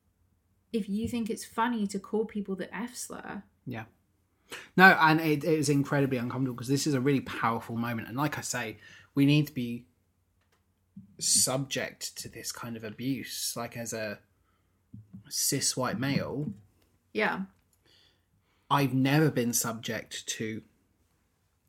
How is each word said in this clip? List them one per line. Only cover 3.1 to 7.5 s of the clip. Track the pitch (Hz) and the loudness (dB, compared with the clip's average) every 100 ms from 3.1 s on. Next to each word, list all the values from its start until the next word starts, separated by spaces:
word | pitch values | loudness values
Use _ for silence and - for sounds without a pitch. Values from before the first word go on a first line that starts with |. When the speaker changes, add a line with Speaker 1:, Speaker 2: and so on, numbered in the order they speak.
| - - 202 - _ 135 | -12 -10 -12 -14 _ -10
Speaker 2:
Yeah. | 113 110 _ _ _ _ _ _ - - - | -10 -12 _ _ _ _ _ _ -18 -2 8
No, | 190 151 | 10 10
and | 156 156 | 6 6
it, | 160 147 | 2 0
it | 170 156 | 2 2
was | 139 | 4
incredibly | 143 139 143 135 123 | 2 2 2 2 0
uncomfortable | 120 127 131 120 | -2 -2 -2 -2
'cause | 117 | 0
this | 139 156 | 0 2
is | |
a | 135 | 2
really | 135 135 | 4 2
powerful | - - 117 | 0 -2 0